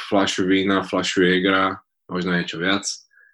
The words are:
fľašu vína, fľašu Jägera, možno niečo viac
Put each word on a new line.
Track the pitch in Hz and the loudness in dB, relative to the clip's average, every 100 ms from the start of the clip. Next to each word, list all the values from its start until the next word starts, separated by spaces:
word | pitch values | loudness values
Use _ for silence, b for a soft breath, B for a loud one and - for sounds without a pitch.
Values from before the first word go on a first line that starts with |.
| - | -2
fľašu | 101 95 - 92 | 0 0 0 2
vína, | 98 98 95 92 | 2 2 0 0
fľašu | 92 90 98 | -4 -2 2
Jägera, | 90 92 98 95 95 92 _ _ - | 4 4 2 2 0 -4 _ _ -10
možno | 90 90 | -6 -2
niečo | 87 85 - | -2 -4 -4
viac | 92 98 - - b b b | -2 -2 -4 -10 b b b